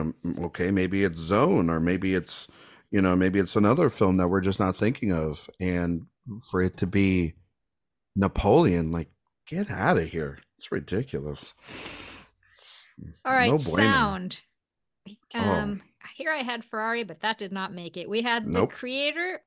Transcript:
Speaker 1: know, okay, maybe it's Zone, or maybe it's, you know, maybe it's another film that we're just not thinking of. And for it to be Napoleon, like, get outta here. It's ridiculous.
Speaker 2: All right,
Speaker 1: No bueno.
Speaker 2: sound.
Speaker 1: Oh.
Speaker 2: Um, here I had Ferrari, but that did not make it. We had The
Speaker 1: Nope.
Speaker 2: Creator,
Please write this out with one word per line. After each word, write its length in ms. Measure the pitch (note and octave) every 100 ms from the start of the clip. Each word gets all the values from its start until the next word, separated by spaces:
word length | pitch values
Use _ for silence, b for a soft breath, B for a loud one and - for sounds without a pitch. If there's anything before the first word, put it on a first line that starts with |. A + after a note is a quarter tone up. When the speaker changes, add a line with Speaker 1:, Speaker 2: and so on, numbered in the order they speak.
| D#2+ -
Speaker 1:
know, 220 | F2 - E2
okay, 260 | - F2+
maybe 320 | G2 F#2 G2
it's 160 | G2 E2
Zone, 480 | E2 G2+ D#3 E3+ E2+
or 100 | D#2+
maybe 360 | E2 F#2 F#2+ F#2
it's, 320 | - - - b b b b
you 100 | G#2
know, 140 | F#2+ F2+
maybe 240 | F#2 G2
it's 160 | F2+ A2
another 340 | G#2 C#3+ D3+
film 280 | - G2 F#2
that 120 | F2+
we're 120 | F#2+
just 180 | F#2 G2
not 160 | F#2+ F2+
thinking 360 | G#2+ - G#2
of. 360 | E2+ D#2 D2 - -
And 480 | F2+ F2+ F2 E2+ - _ - G#2 -
for 120 | F#2
it 140 | F#2 -
to 100 | F#2
be 480 | G2+ G2 F#2 E2 - _ _ _ _ _ _ _ G2
Napoleon, 760 | G2 - G2+ C#3 D#3 E2+ D#2+
like, 180 | E2+ D2+ _ _ _ -
get 240 | E3+ G3+
outta 360 | F2+ A#2+ D#3+ D#2+
here. 340 | E2+ C#2+ C#2 _ _
It's 140 | -
ridiculous. 840 | - C#2+ F#2+ C3 C#2+ D2 C#2 - - B B B B B B B _ _ B B B B B E2 - C4
Speaker 2:
All 80 |
right, 180 | C4 A#3+
Speaker 1:
No 60 | D3+
bueno. 180 | C3+ -
Speaker 2:
sound. 580 | - C4+ G#3+ F#3+ F#3 - - _ _ _ _ _ - G#3+ _ A#3
Speaker 1:
Oh. 40 |
Speaker 2:
Um, 420 | G3+ G3 G#3 G3 - _ - -
here 160 | D4
I 60 | D4+
had 200 | B3 A#3
Ferrari, 400 | - A3 A3 A#3
but 160 | G3+ D#3+
that 180 | G#3+ A3
did 140 | G3
not 220 | G3 F#3+
make 220 | F3 E3+ F3+
it. 120 | E3+
We 120 | G#3+
had 220 | A#3+ A#3 G#3+
The 60 |
Speaker 1:
Nope. 200 | F#3+ -
Speaker 2:
Creator, 680 | - B3 C4 C#4+ D#4 F4+ F#4